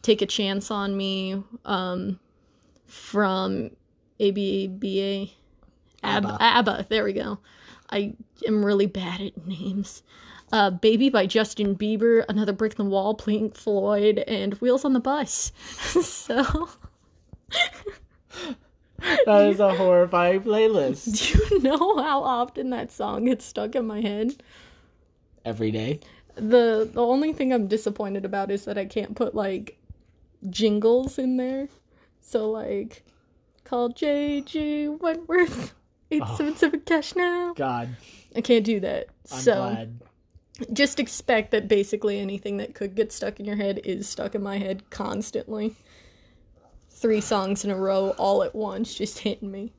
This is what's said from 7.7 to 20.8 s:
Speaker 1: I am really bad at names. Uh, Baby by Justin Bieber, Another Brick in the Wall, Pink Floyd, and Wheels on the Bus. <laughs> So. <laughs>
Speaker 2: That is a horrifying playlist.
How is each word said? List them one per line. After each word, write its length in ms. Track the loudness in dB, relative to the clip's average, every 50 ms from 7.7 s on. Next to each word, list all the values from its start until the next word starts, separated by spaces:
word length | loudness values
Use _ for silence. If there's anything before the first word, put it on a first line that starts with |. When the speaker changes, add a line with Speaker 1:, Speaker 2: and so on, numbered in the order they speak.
| -20 -20 _ -4
Speaker 1:
I 240 | -2 -2 -2 -2 -6 _ -18 _ _ _ -2
am 180 | 0 2 2 4
really 220 | 4 4 4 2
bad 340 | 2 0 -4 -4 -4 -6 -6
at 280 | -8 -10 -10 -10 -10
names. 560 | -8 -8 -6 -6 -4 -4 -4 -6 -6 -10 -20 _ _ -20 -20 -20 -20 -20 -20 -10 _ 2
Uh, 160 | 2 4 2
Baby 400 | 2 4 4 4 6 6 4 4
by 160 | 4 4 2
Justin 500 | 4 2 2 2 2 0 -2 0 0 0
Bieber, 480 | 0 -2 -2 0 2 4 6 6 6 4
Another 240 | 2 0 0 0 0
Brick 260 | 0 0 -2 -4 -2
in 60 | -2 -2
the 80 | 0
Wall, 220 | 0 0 0 0 -2
Pink 420 | -2 -2 -2 0 0 0 -4 -6
Floyd, 600 | -6 -2 0 0 2 2 2 2 4 4 4 4 2 0
and 260 | -2 -2 -2 -2 -4 -4
Wheels 280 | 0 2 2 2 4 4
on 80 | 2
the 80 | 2 2
Bus. 540 | 2 2 0 0 -2 -4 -4 -4 -4 -6 -8 -12
<laughs> 400 | -18 -18 -14 -10 -8 0 0 0 2
So. 640 | 2 -2 -6 -6 -2 0 0 0 0 0 -2 -4 -6 -10 _ -20 -20 _ _ _ _ _ _ _ _ -20 -20 _ -6
<laughs> 120 | 0 0 0 0 -2 -12 -14 -14 -14 -16 -20 _ _ _ _ _ -16 -12 -10 -12 -12 _ _ _ _ _ _ _ _ -8 -2 0 4 4 6
Speaker 2:
That 220 | 8 8 8 8
is 120 | 8 6 4
a 160 | 4 4 4
horrifying 680 | 4 4 6 8 6 6 6 4 4 4 4 4 2
playlist. 920 | 2 2 4 4 4 4 4 4